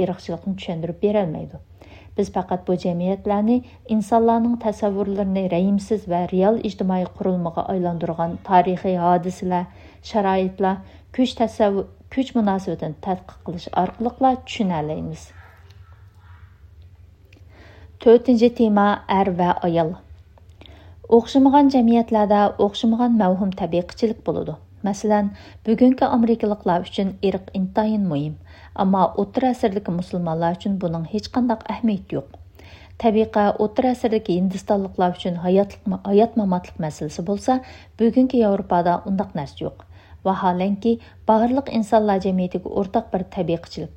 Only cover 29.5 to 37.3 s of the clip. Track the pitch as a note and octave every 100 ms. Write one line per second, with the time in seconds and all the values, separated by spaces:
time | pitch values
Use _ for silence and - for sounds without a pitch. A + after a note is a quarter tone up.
29.5 | A#3+ A3 G3 G3 F3 F3+ F3+ E3 E3 E3+
30.5 | F3+ G3+ F#3+ F3+ E3 D#3+ G#3 - C4 A#3+
31.5 | A3+ - G#3 A3+ G3 - C#3+ - - -
32.5 | - - - - - A#3 G#3+ A3 G#3+ G3+
33.5 | - G#3 - B3+ B3 A#3 A3 G#3+ F3+ F#3+
34.5 | F#3+ - G3+ F#3+ G3 F3+ F3 F#3+ E3+ F3+
35.5 | F#3+ G3+ - G3 F#3+ G3+ G3+ A#3 A#3 F#3+
36.5 | F3+ - - D#3 - D3+ F#3 E3+